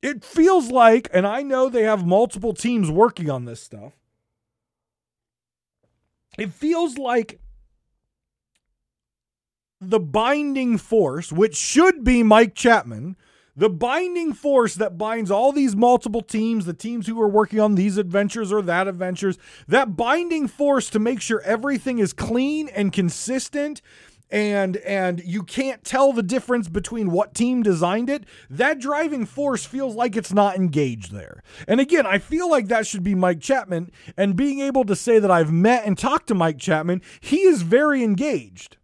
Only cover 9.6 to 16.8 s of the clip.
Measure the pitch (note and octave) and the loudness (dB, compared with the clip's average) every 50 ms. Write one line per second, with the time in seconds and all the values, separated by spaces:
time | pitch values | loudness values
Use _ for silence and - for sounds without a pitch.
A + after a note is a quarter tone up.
9.6 | _ _ _ _ F#3+ F#3 A3 A3 F3 D3+ C3 G#3 A3 B3 C#4+ D4 D4 C#4+ C#4 C4+ | _ _ _ _ -6 -2 0 0 0 0 -2 0 2 2 0 0 -2 -4 -4 -2
10.6 | C4 B3 A#3 G3 - - A3 A3+ F#3+ C#3+ B2+ D#3 E3+ - D3+ E3 G#3 A3 - - | 0 0 0 -2 -2 0 2 2 2 2 -2 -6 -8 -6 0 2 2 2 2 -4
11.6 | - - - C4 E4+ F#4 F4+ D#4 A#3+ A3+ B3+ A#3+ A#3 G#3+ G#3+ A3 A#3 G#3 - - | -6 0 4 4 6 6 4 2 2 2 2 4 6 6 8 8 6 4 2 0
12.6 | - B3 A#3 G#3 - A#2+ A#2 G#2+ B2 E3+ F#3+ _ _ _ _ _ _ _ _ C3+ | 2 4 4 4 2 -4 -12 -12 -12 -14 -14 _ _ _ _ _ _ _ _ 0
13.6 | F3 G#3+ F#3 D#3+ A3+ A#3+ C4+ D#4+ F#4 F4+ F4 F4 E4+ D#4+ A#3 - - D4 C#4 C4 | 0 0 0 0 -2 -2 -2 -2 -4 -4 -4 -4 -4 -4 -6 -4 -2 2 2 2
14.6 | A#3 G#3+ - F3+ G#3+ G3 F3 E3 G#3+ G#3+ A3+ A#3 A3 F3+ G3+ G3+ A#3 C4+ C#4+ D4 | 2 0 -2 -4 -4 -6 -4 -6 -6 -6 -4 -6 -4 -2 0 2 2 2 2 2
15.6 | C#4 B3+ G3+ G3 A#3 A#3+ B3 B3 - A#3 G#3 A#3 A3 _ - G#3+ A3 A3+ A#3 A3 | 0 0 2 2 4 4 4 2 0 -2 -6 -6 -8 _ -4 -2 -2 -2 -2 -2
16.6 | F#3 E3+ E3 C#3 | -4 -6 -8 -10